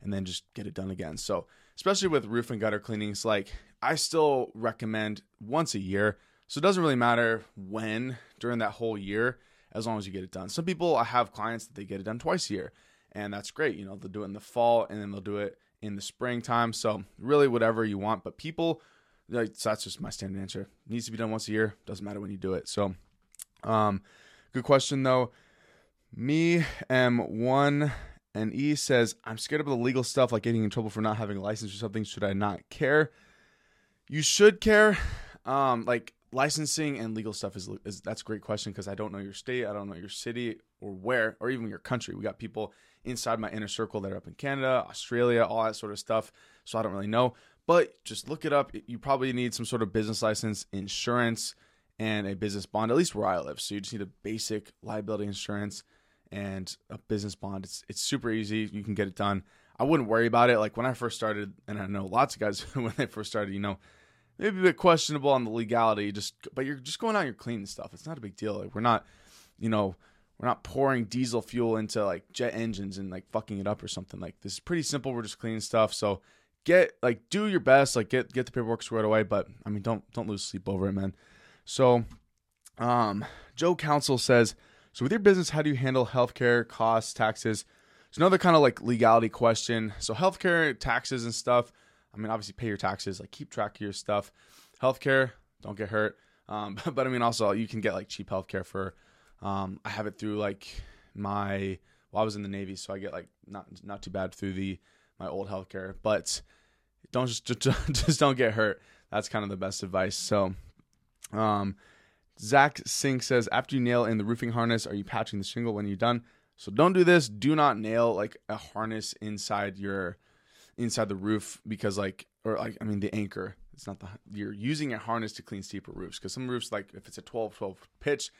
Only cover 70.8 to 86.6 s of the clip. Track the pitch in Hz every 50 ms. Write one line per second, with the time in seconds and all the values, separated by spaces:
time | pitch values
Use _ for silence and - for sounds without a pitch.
70.8 | 139 139 135 123 117 95 110 123 131 120 117 117 - - - 123 117 113 113 110
71.8 | 107 101 - 113 104 98 90 85 - _ _ - 123 120 - 113 117 113 107 92
72.8 | 101 98 95 95 98 95 92 92 - _ - 110 - - 107 98 98 101 104 101
73.8 | - 98 - 90 95 - - 95 90 85 - _ _ 104 - - _ - 175 170
74.8 | 139 - 143 139 117 139 127 120 113 101 - _ - 117 110 110 104 - - 113
75.8 | 110 104 - - - 101 98 92 _ _ _ _ _ _ _ _ _ - 170 185
76.8 | 175 - - _ - 123 117 - _ _ - 202 214 220 190 165 - 131 131 139
77.8 | 139 131 - 123 107 - - 131 117 - - 127 123 - - 127 117 110 117 110
78.8 | - - 117 110 107 107 107 110 110 92 104 101 - - - - - 107 104 104
79.8 | 98 117 113 104 - _ - 120 107 98 104 98 - - - 95 90 101 101 92
80.8 | 95 98 95 98 98 95 92 _ _ _ _ - - - - _ _ - - -
81.8 | 131 127 123 120 113 - - - _ _ _ _ _ _ _ _ _ - _ -
82.8 | 117 120 123 120 117 107 98 104 - - - - - - _ - 160 175 180 -
83.8 | 160 156 147 147 139 - 135 120 - - 127 120 117 104 - _ _ _ _ _
84.8 | _ _ _ - 127 139 208 233 196 202 196 180 170 - - 156 151 151 143 123
85.8 | 131 131 131 131 123 - - 127 120 117 - - 123 120 120 120